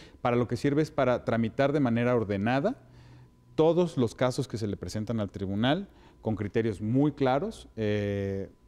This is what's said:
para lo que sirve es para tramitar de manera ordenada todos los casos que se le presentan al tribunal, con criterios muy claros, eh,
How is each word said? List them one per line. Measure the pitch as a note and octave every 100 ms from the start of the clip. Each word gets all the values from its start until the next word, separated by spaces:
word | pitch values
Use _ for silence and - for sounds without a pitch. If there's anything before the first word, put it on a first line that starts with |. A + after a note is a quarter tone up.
| - -
para | B2+ A#2+
lo | A#2+
que | A#2+
sirve | C#3+ C#3
es | D3+
para | - B2+ A#2+ -
tramitar | A#2 A2+ - C#3
de | D3
manera | C3 A2+ A#2+ B2
ordenada | G#2 G2+ G#2 C3 E3 C4+ - - - - - _ _ -
todos | D#3 E3+ F3+ E3+
los | A#2 -
casos | B2+ B2+ C3+
que | A2+
se | G#2+
le | G2
presentan | F2+ G#2+ G#2+ A#2
al | G2+
tribunal, | - F#2+ G2 A#2+ D#3+ G3 - - -
con | - A2
criterios | G#2 A#2 A2+ F#2
muy | G#2+ B2+ D3
claros, | C#3+ C3+ C3+ G3 - - -
eh, | G#2+ G#2 G2+ G2+ G2 G2 F#2+ -